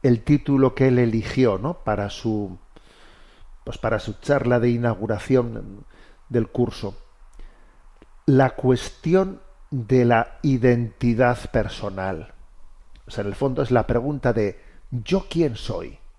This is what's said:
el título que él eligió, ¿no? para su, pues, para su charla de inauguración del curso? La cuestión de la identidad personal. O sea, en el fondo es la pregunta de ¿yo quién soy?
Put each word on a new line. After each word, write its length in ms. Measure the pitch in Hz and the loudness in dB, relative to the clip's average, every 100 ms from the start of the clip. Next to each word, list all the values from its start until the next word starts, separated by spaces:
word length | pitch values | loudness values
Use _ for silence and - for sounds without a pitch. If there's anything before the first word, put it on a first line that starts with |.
el 200 | 135 117 | 2 2
título 520 | - 147 - 135 131 | 2 0 2 2 2
que 140 | 127 131 | 4 4
él 100 | 123 | 4
eligió, 600 | 117 110 113 131 123 95 | 2 0 -2 2 2 2
¿no? 260 | 135 180 | -4 -6
para 260 | - 104 101 | -4 -2 -4
su, 480 | - 113 107 98 92 - - - - - - - _ - - | -6 -4 -4 -4 -10 -20 -20 -20 -20 -20 -20 -20 _ -20 -16
pues, 140 | - - | -14 -6
para 200 | 113 110 | -4 -2
su 160 | - | -4
charla 440 | - - 139 120 123 | -8 -2 0 2 2
de 100 | 120 | 2
inauguración 1160 | 120 120 98 107 104 - 131 120 110 107 101 - - - - - | 2 0 -2 -4 -6 0 2 0 -6 -12 -16 -20 -20 -20 -20 -4
del 200 | 120 110 | -2 -2
curso? 480 | - 117 - 101 - - _ - - - - - - - - - - | -2 -2 -4 -10 -12 -18 _ -20 -18 -18 -20 -20 -20 -20 -20 -20 -4
La 260 | - 135 131 | 2 4 4
cuestión 920 | - 127 127 - - 160 185 190 190 - - - | 2 0 0 -2 -10 0 2 2 -6 -18 -20 -10
de 340 | 135 113 127 | -8 2 2
la 340 | 120 117 - - | 6 4 2 -2
identidad 1080 | 147 127 123 120 113 - 120 113 123 123 - | 0 4 4 4 0 -2 0 2 2 0 -2
personal. 800 | 113 101 - 101 95 95 85 - - - - - - - - - | -2 -2 -6 -8 -6 -6 -6 -10 -18 -20 -20 -20 -20 -20 -20 -12
O 40 | |
sea, 120 | - | -8
en 60 | 101 | -6
el 60 | |
fondo 280 | 95 139 127 | -2 -2 -2
es 80 | 120 | 2
la 160 | 123 - | 2 2
pregunta 460 | 117 139 143 123 | 0 -2 -2 0
de 280 | 110 101 - - - - | 0 0 -4 -16 -20 -12
¿yo 360 | 123 - 165 - | -10 -2 -2 0
quién 280 | 165 151 113 | 0 0 -2
soy? 420 | - 90 69 - - | -8 -8 -10 -14 -20